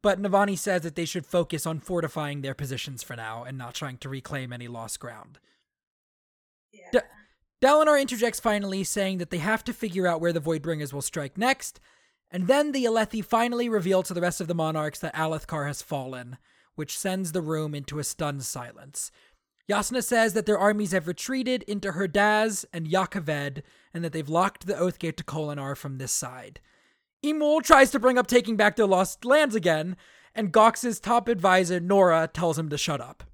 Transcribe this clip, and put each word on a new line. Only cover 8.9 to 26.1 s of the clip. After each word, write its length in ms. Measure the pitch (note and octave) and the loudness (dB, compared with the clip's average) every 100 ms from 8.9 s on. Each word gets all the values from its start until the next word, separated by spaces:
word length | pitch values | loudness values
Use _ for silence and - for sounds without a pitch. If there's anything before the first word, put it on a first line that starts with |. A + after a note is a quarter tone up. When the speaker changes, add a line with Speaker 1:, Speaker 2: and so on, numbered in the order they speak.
| - F#3+ F#3 | -2 -2 -2
Speaker 1:
that 140 | F3 | -4
they 80 | F3 | -4
have 260 | E3 A3 | -2 -2
to 80 | - | -2
figure 340 | A#3 A3 F3+ F3+ | -6 -6 0 0
out 140 | E3 | 2
where 140 | E3+ | 0
the 80 | E3 | 0
Voidbringers 500 | D3 D#3 D3+ D#3 C#3+ | -2 -4 -2 -6 -6
will 80 | C#3 | -8
strike 380 | - - C#3 - | -8 -6 -8 -2
next, 420 | A#3+ C4+ - - _ _ _ _ _ | 0 0 -4 -16 _ _ _ _ _
and 160 | F3+ F3+ | -6 2
then 260 | C#4 D4+ | 4 4
the 120 | C#4 | 0
Alethi 400 | A#3+ A3+ G#3+ A3+ | 2 2 0 -4
finally 460 | F#3+ A3+ A#3+ A#3+ A#3+ | -2 0 0 0 0
reveal 320 | G#3+ E3+ F#3 | 0 2 2
to 100 | F3+ | 0
the 80 | F3 | -2
rest 220 | F3 - | -2 -2
of 40 | E3 | -4
the 80 | |
monarchs 440 | E3+ D#3 D#3 D3+ - | -2 0 -2 -4 -6
that 160 | D#3+ | -8
Alethkar 520 | D#3 D#3+ D#3 - D#3+ C#3+ | -2 -2 -2 -6 -6 -4
has 140 | C#3+ | -6
fallen, 560 | - C#3+ C3 B2+ B2 B2+ _ _ _ | -6 -6 -6 -10 -12 -16 _ _ _
which 240 | - D3+ - | -10 -8 -6
sends 340 | G3 F#3+ F#3 | -4 -4 -4
the 80 | E3+ | -4
room 340 | D#3 D#3+ D#3 | -2 -4 -4
into 240 | D3 C3+ D3+ | -6 -8 -6
a 60 | |
stunned 380 | C#3+ - D3+ C#3+ | -6 -4 -6 -4
silence. 680 | B2+ C3+ A#2+ - C#3+ - - _ _ _ _ _ - | -8 -10 -12 -16 -14 -10 -10 _ _ _ _ _ -4
Yasna 340 | G3+ G3+ B3 | -2 0 -4
says 300 | - A#3+ A3+ | 0 2 2
that 100 | G3 | 2
their 140 | G#3 G3+ | 0 4
armies 340 | G3 G#3+ G#3 | 4 2 0
have 160 | F#3 D#3+ | -2 -2
retreated 540 | F3 - C4 B3 B3+ | -8 -4 -4 0 -2
into 300 | - G#3 G3+ | -2 -6 -4
Herdaz 760 | E3 F#3+ G3 G#3 G#3+ A3 G3+ - | -2 0 4 4 4 2 -2 -8
and 120 | E3+ D#3+ | -8 0
Yakaved, 760 | F#3 F3+ G3 D3+ D3 C#3+ C#3 - _ _ | 0 0 -4 -4 -4 -4 -8 -16 _ _
and 100 | E3+ | -8
that 80 | E3+ | -6
they've 160 | D#3+ C#3+ | -6 0
locked 380 | E3 F#3+ - F3+ | 2 2 -2 -6
the 100 | G3+ | 0
Oath 220 | F3+ - | 0 0
Gate 180 | E3 - | -6 -6
to 80 | |
Kholinar 500 | - D3+ D3+ C#3+ C#3 | -8 -6 -4 -6 -6
from 220 | C#3 C#3+ C3 | -8 -8 -8
this 160 | C3 | -4